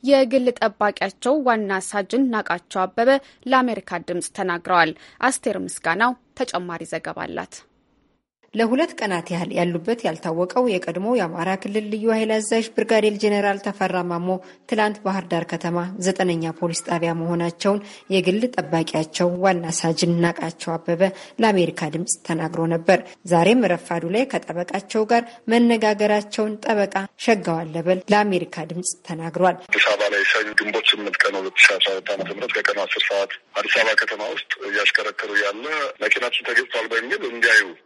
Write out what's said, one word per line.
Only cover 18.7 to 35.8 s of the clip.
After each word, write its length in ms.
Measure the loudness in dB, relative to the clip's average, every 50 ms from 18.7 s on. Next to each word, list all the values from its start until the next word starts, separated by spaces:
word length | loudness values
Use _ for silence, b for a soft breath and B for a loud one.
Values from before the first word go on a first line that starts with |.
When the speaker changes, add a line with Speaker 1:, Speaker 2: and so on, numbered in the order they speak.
| 0 0 0 0 -2 -4 -4 -2 -2 0 0 0 0 2
Speaker 2:
ዋና 260 | 2 2 2 2 0 -4 -6
ሳጅን 380 | -2 0 -2 0 2 2 2 2 4
ናቃቸው 500 | 2 2 2 0 -6 -8 -8 -8 -8 -6 -6
አበበ 300 | -6 -2 -4 0 2 2 0 0 B B B B 2
ለአሜሪካ 520 | 2 4 4 4 2 2 0 -4 -6 -4
ድምፅ 240 | -4 -6 -4 -4 -6 -6 _
ተናግሮ 360 | -4 -4 -2 -2 -4 -2 -2 0 0
ነበር። 300 | 0 0 4 4 4 4 2 B B B _ 2
ዛሬም 340 | 4 4 6 6 6 4 4 2
ረፋዱ 360 | 0 0 -2 -4 -6 -4 -4 -2
ላይ 160 | 0 0 0 0
ከጠበቃቸው 760 | -2 -6 -6 -6 -6 -6 -6 -4 -6 -8 -8 -4 -2 -2 2 4
ጋር 140 | 2 2 2 0 B B B 2
መነጋገራቸውን 1080 | 4 4 6 6 4 4 4 2 2 2 2 2 2 2 0 -2 -4 -4 -2 -4 -4 -6
ጠበቃ 340 | -2 -2 2 2 2 0 0 -4 -6 -6 _ _
ሸጋው 380 | 2 2 2 2 2 -2 -2 -2
አለበል 420 | -2 -6 -6 -4 0 0 0 0 2 2
ለአሜሪካ 580 | 4 4 4 4 2 -2 -2 -4 -8 -10 -10
ድምፅ 260 | -8 -8 -6 -6 -6 -8 _ _
ተናግሯል። 520 | -12 -10 -8 -8 -6 -2 2 2 2 2 0 -4
Speaker 3:
አዲስ 240 | -4 0 2 2 2
አበባ 220 | 2 0 0 0
ላይ 140 | 0 0 2 2
ሰኞ 200 | 2 0 0 0 -2
ግንቦት 300 | -2 -2 0 -4 0 4 4
ስምንት 280 | 2 2 2 -6 -2 0
ቀን 160 | -2 0 0
ሁለት 200 | -2 -6 -4 4 6
ሺ 100 | 6 6 6
አስራ 160 | 4 0 0
ሁለት 220 | -2 -4 -4 -6
ዓመተ 200 | -6 -6 -4 -8
ምህረት 240 | -6 -8 -8 -4 -4
ከቀኑ 240 | -4 -2 -2 -2 -2
አስር 240 | -2 -4 -2 -2 0
ሰዓት 280 | 0 0 0 0 -2 -4 -14 _ _ _
አዲስ 180 | -4 -2 0 2
አበባ 220 | 2 2 2 2 2
ከተማ 240 | 0 0 -4 -6 -6 -6
ውስጥ 240 | -6 -8 -8 _ -10 -8 -6
እያሽከረከሩ 680 | -4 -2 0 0 2 2 0 -2 -2 -6 -6 -8 -4 -2 0
ያለ 260 | 0 0 -2 -4 -6 -6 -4 -4